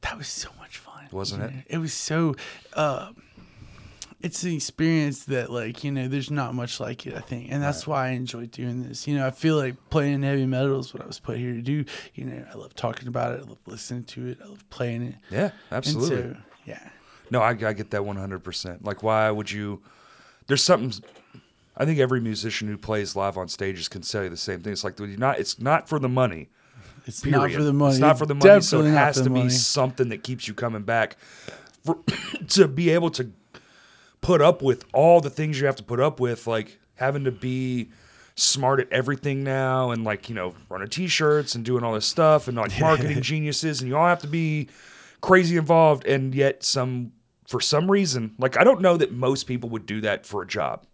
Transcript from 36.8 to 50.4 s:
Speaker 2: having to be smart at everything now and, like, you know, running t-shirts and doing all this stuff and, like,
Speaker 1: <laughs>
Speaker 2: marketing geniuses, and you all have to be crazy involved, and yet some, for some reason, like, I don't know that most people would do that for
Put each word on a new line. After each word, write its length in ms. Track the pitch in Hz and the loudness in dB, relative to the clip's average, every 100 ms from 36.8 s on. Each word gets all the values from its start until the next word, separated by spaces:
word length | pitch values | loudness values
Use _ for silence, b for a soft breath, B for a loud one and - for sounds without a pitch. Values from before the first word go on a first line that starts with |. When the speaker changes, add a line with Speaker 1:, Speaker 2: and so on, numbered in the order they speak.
| _ _ | _ _
Speaker 2:
having 280 | 131 143 | -2 0
to 80 | 131 | -4
be 580 | 113 127 127 131 123 117 b b b b b | -4 -6 -4 -4 -4 -6 b b b b b
smart 440 | - - 131 135 | 0 2 2 2
at 120 | 127 | 2
everything 520 | 123 127 139 143 135 | 2 0 -2 -2 -2
now 480 | 139 135 131 131 127 | -2 0 0 0 0
and, 120 | 117 | -2
like, 260 | 110 101 - | -2 -4 -4
you 60 | 113 | -6
know, 200 | 90 90 - | -6 -8 -12
running 180 | 92 104 | -10 -8
t-shirts 680 | 135 180 - 156 151 143 120 | -6 -2 0 2 2 0 -4
and 80 | 117 | -2
doing 180 | 123 | 0
all 100 | 117 | 0
this 120 | 110 - | -2 -2
stuff 420 | - 160 151 143 | 2 6 6 4
and, 100 | 120 | -4
like, 140 | 104 95 | -2 0
Speaker 1:
<laughs> 40 | |
Speaker 2:
marketing 420 | 156 156 147 147 | 2 2 2 -2
geniuses, 600 | 127 156 151 139 160 143 | -2 -2 -2 -2 -2 -4
and 80 | 127 | -2
you 80 | 139 | 2
all 100 | 170 | 4
have 140 | 175 | 2
to 60 | 147 | -2
be 400 | 160 160 151 139 B B B B B | -2 0 -2 -4 B B B B B
crazy 360 | - 185 170 170 | 4 6 6 2
involved, 480 | 156 165 160 143 - | 4 6 8 6 2
and 280 | 135 131 131 | 0 0 2
yet 280 | 139 - | 2 2
some, 480 | - 139 127 127 123 - _ _ - | -2 0 -2 -4 -8 -12 _ _ -8
for 120 | 123 | -2
some 300 | - 147 180 | 2 2 4
reason, 420 | 202 185 131 110 110 | 2 2 0 -4 -2
like, 200 | 131 165 | 0 6
I 60 | |
don't 180 | 226 262 | 6 8
know 140 | 185 175 | 6 4
that 140 | 147 | 2
most 320 | 123 127 135 | 0 0 0
people 260 | - 123 120 | -2 -4 -4
would 160 | 113 101 | -8 -6
do 160 | 107 | -4
that 240 | 107 101 - | -2 -2 -4
for 160 | 101 | -8